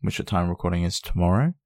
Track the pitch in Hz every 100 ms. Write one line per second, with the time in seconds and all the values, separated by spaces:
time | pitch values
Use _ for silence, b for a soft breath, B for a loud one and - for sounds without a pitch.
0 | 98 - - 90 87 87 87 87 87 -
1 | - 90 87 101 156 -